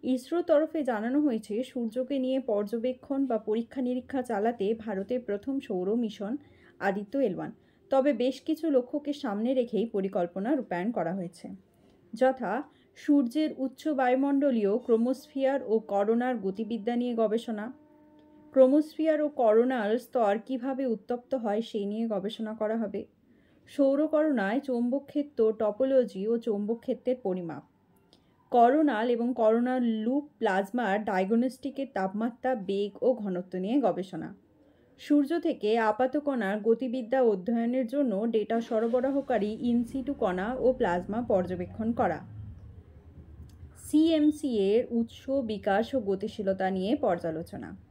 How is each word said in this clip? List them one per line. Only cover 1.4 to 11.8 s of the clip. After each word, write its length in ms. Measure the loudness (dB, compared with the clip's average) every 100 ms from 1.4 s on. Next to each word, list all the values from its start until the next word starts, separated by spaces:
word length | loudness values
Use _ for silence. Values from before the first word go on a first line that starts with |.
| -2 -6
সূর্যকে 560 | -4 -6 -4 -4 -4 -2
নিয়ে 200 | 0 -2
পর্যবেক্ষণ 840 | 0 -2 -2 -4 -4 -6 -6 -2 0
বা 120 | -2
পরীক্ষা 440 | 0 -2 -2 -4
নিরীক্ষা 400 | -4 -4 -4 -6
চালাতে 520 | -4 -2 -2 0 -2
ভারতের 460 | -2 -4 -6 -4 -6
প্রথম 400 | -4 -6 -4 -6
সৌর 360 | -4 -4 0 0
মিশন 420 | -2 -6 -8 -8 -10 -20 -20 _
আদিত্য 400 | -2 -2 -4 0
এল 160 | 0 -2
ওয়ান। 160 | -8 -12 _ _ _
তবে 240 | 2 4
বেশ 280 | 2 -2 -2
কিছু 280 | -6 -4 2
লক্ষ্যকে 440 | 2 0 -6 -6
সামনে 400 | -6 -4 -2 0
রেখেই 320 | 0 0 -2 -2
পরিকল্পনা 720 | -2 -2 -2 -4 -4 -2 -2
রূপায়ণ 360 | -2 -4 -4
করা 220 | -4 -4
হয়েছে, 360 | -4 -8 -12 -16 -18 _ _